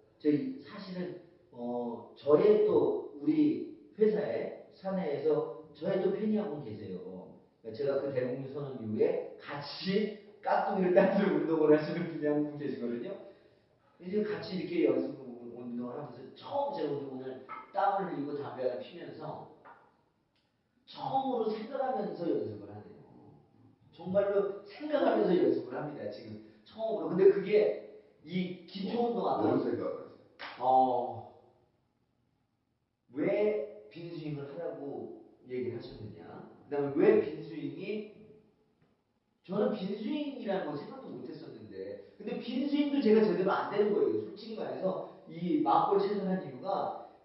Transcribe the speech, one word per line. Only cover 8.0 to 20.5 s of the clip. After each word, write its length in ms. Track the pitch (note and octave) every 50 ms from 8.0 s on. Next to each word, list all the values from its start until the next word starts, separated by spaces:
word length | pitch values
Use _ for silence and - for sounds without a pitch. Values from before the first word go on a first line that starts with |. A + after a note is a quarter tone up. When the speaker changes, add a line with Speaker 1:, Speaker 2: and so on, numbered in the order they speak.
Speaker 1:
그 120 | C#3+ D3 C3+
대국민 400 | B2+ B2+ B2 B2+ C#3 C3 B2 C#3
선언 260 | D3 C#3+ C3+ A#2+ A2 A2
이후에 520 | G#2+ G#2+ A#2 D3 - - - - - - -
같이 840 | - - D3+ D3 - - - - E3+ F#3 G3 A3 G#3+ - - - - - - - -
깍두기를 500 | - D3+ - - - F#3+ F#3 F#3 F3+ -
따면서 400 | F#3+ - - - G3 F#3+ - D#3
운동을 420 | D3+ D3+ D#3+ D#3+ D#3 D3+ D3+ D3+ D3+
하시는 320 | - - - F3 F3 D#3+ D3+
분이 100 | D3+ D3
한 160 | D3 D3 D3 D3
분 160 | D3 C#3+ C#3+
계시거든요. 580 | C#3 B2 A#2+ A#2+ A#2+ A#2+ A#2+ A#2+ C3 G3 G3 - - - - - _ _ _ _ _ _ _ _ _ _ _ -
이제 220 | F3+ F#3 G3 G#3+
같이 360 | G#3 G#3 G#3 - - - F#3+
이렇게 280 | E3+ D3+ - F3 E3 D3+
연습 340 | - - - - - - -
운-, 340 | C3 B2 A#2 A#2+ A#2+ A#2 A2+
운동을 360 | B2 B2 B2 A#2+ A#2+ B2 A#2+ A#2+
하면서 240 | D3 D3 B2 B2 B2 C3+ C#3 -
처음 400 | - - C#3+ C#3 C#3+ C#3+ C#3+ -
제가 140 | E3 D3+ C#3+
운동, 260 | C#3+ C#3 C3+ C3 C3
오늘 300 | C3 C3 C3 C3 - - - - - - - -
땀을 400 | - - G3 G3 G3 F#3 - C#3+
흘리고 240 | C#3 C#3 D3 D3
담배 320 | C#3+ C3+ B2 A#2+ B2+ B2+ B2+
하나 100 | B2 C3
피면서 720 | - - F3+ E3+ D3+ - - - - - - - - - - - - - - - _ _ _ _ _ _ _ _ _ _ _ _ _ _